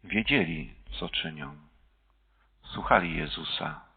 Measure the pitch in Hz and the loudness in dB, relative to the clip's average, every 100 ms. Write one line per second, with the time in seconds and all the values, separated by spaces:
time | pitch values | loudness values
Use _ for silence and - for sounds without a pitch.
0 | 90 101 110 139 82 78 64 - - - | 0 0 4 4 4 0 -6 -12 -12 -8
1 | 87 - 82 78 69 73 76 _ _ _ | -4 -4 -4 -6 -10 -12 -20 _ _ _
2 | _ _ _ _ _ _ - 101 95 110 | _ _ _ _ _ _ -10 -6 6 6
3 | 87 78 76 82 78 - 78 76 - | 6 -2 -4 -4 -4 -4 -4 -6 -16